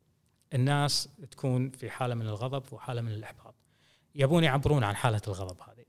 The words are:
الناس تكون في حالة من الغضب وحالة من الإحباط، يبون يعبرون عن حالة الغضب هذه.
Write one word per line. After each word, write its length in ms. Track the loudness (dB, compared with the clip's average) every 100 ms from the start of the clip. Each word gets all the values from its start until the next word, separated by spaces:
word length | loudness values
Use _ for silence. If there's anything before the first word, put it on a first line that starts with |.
| _ _ _ _ _
الناس 560 | 0 2 2 2 0 -4 -12 -20
تكون 380 | -6 -2 0 -2
في 200 | -6 -10
حالة 260 | -6 -4 -4
من 120 | -4
الغضب 460 | -4 -4 -6 -10
وحالة 280 | -12 -8 -6
من 100 | -6
الإحباط، 440 | -8 -10 -18 -20 -20 _ _ _ _ _ 0
يبون 280 | 2 4
يعبرون 400 | 4 4 4 4
عن 120 | 2 2
حالة 260 | 2 2 -2
الغضب 340 | -6 -8 -10
هذه. 240 | -18 -20